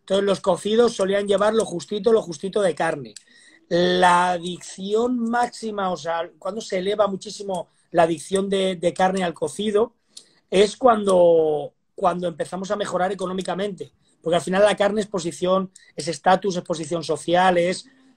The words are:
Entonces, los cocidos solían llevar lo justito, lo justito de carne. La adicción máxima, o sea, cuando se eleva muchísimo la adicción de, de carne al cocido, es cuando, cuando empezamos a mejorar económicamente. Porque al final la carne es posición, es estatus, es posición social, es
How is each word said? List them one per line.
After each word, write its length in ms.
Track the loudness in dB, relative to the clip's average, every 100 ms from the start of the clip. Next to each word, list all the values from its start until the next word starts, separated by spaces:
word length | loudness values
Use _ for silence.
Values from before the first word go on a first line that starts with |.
Entonces, 220 | 0 0
los 160 | 2 0
cocidos 540 | 0 0 0 2 2
solían 340 | 2 -2 0 0
llevar 280 | 2 2 2
lo 100 | -2
justito, 480 | -6 -8 -2 2
lo 80 | 2
justito 400 | 0 -10 -4 0
de 140 | 0 0
carne. 400 | -2 -4 -10 -18 _ _ _ _ _
La 640 | 0 2 4 6 6 4
adicción 880 | 0 -6 -10 -14 -12 -2 0 0 -2
máxima, 720 | -2 -2 -2 -4 -8 -4 -4
o 60 | -4
sea, 320 | -4 -4 -6 _
cuando 240 | -10 -8
se 160 | -6 -4
eleva 300 | -2 0 0
muchísimo 640 | -2 -10 -12 -8 -8 -8 _ _
la 120 | 2
adicción 460 | 2 0 -4 -4 -2
de, 260 | 0 -2 0
de 180 | -2
carne 300 | 2 0 2
al 100 | -4
cocido, 640 | -4 -8 -4 0 0 0 _ _ -20 _ _ _
es 260 | 2 2 4
cuando, 960 | 4 4 4 6 6 6 4 0 -4 _ _ -2
cuando 320 | -2 0 -6
empezamos 420 | -6 -8 -8 -6
a 60 | -6
mejorar 360 | -4 -2 -2
económicamente. 800 | -4 -6 -6 -6 -6 -6 -8 -16 _ _ _
Porque 140 | -2 0
al 60 |
final 220 | 0 2
la 120 | 2 4
carne 260 | 0 0
es 60 | -4
posición, 640 | -4 -6 -4 0 0 0 _ _ -10
es 120 | -8
estatus, 480 | 0 2 2 2 -6
es 80 |
posición 400 | -6 -8 -4 -6
social, 540 | -4 -4 0 4 4 4
es 300 | 0 -4 -10 _ _